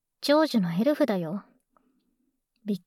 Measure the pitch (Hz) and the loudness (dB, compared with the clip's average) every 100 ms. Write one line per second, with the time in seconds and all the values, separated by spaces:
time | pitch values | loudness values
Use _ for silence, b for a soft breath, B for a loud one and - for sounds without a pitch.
0 | _ _ - 294 311 233 180 170 233 302 | _ _ 0 2 2 0 0 0 0 2
1 | 294 196 160 196 - _ _ _ _ _ | 0 0 -4 -8 -12 _ _ _ _ _
2 | _ _ _ _ _ _ 208 196 | _ _ _ _ _ _ -8 -8